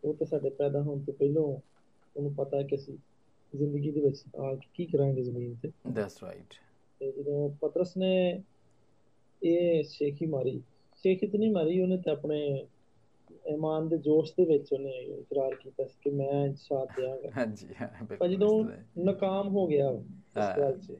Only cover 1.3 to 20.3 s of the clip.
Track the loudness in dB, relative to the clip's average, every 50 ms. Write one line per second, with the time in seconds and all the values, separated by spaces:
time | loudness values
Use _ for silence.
1.3 | 4 2 2 0 -2 -6 -10 _ _ _ _ _ _ _ _ _ _ -6 -4 -4
2.3 | -4 -4 -4 -2 -2 -2 0 0 -2 -4 -4 -8 -16 -16 -16 _ _ _ _ _
3.3 | _ _ _ _ -2 -2 0 0 0 0 -2 0 0 2 2 2 2 0 -12 -16
4.3 | -10 -8 -6 -6 -6 -6 -10 _ _ -8 -6 0 2 4 4 4 2 0 -2 -2
5.3 | -4 -6 -6 -6 -8 -8 -10 -10 -10 _ _ -6 -2 -2 -2 -4 -6 -14 -14 -14
6.3 | -14 -16 -18 -20 -20 -20 _ _ _ _ _ _ _ _ -8 -8 -6 -6 -4 -2
7.3 | 0 0 0 -2 -2 -2 -4 -2 0 0 0 0 0 0 2 4 4 4 4 2
8.3 | 0 -2 -8 _ _ _ _ _ _ _ _ _ _ _ _ _ _ _ _ _
9.3 | _ _ 2 4 4 4 6 4 4 4 2 -2 -2 -2 -2 -2 0 -2 -2 -2
10.3 | 0 0 0 -2 -2 -4 -10 _ _ _ _ _ _ _ 2 2 2 4 0 -2
11.3 | 0 2 2 2 2 2 2 4 4 4 4 4 2 2 2 0 0 0 0 -2
12.3 | -2 0 0 0 -2 -2 -4 -10 -18 _ _ _ _ _ _ _ _ _ _ _
13.3 | -20 -12 -6 -6 -4 -2 0 0 0 0 0 0 -2 0 2 4 6 6 4 2
14.3 | 2 2 4 6 6 4 4 0 -4 -2 -2 -6 -8 -8 -10 -10 -12 -12 -10 _
15.3 | -2 0 0 0 -2 -6 -12 -16 -6 -6 -6 -6 -8 _ _ -2 0 0 0 0
16.3 | 0 0 0 0 -2 -6 -6 -4 -2 -2 -2 -4 -4 -4 -4 -4 -4 -6 -10 -8
17.3 | -4 -4 -4 -4 -4 -10 -12 -18 -10 -10 -10 -10 -10 -12 -12 -12 -4 -2 0 0
18.3 | 2 4 4 4 4 4 2 0 -4 -10 -16 -12 _ 0 0 0 2 2 0 0
19.3 | 0 0 -2 0 0 0 2 4 4 4 4 2 0 -2 -6 -12 -16 -20 -20 _